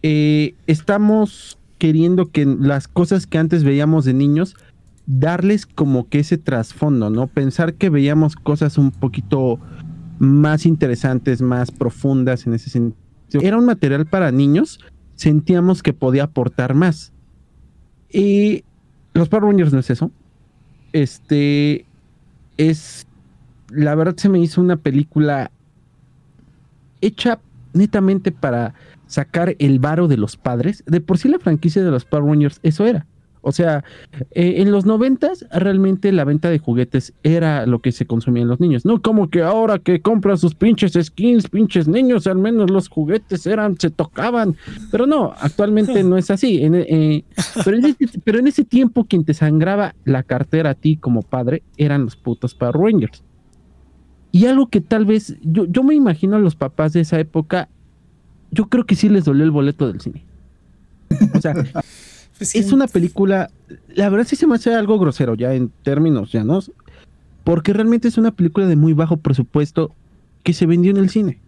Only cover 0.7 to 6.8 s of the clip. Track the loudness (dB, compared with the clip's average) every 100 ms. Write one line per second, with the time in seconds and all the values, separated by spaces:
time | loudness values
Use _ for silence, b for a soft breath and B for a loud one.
0.7 | -2 0 0 2 2 0 -6 -20 -20 _
1.7 | _ 0 2 2 0 0 0 0 0 0
2.7 | -2 -4 -2 0 -2 -2 -2 0 2 2
3.7 | 2 2 2 2 0 2 0 -2 -8 b
4.7 | _ -20 _ -4 -2 0 0 0 0 -4
5.7 | -4 0 0 0 -4 -2 -4 -2 -4 -6
6.7 | -4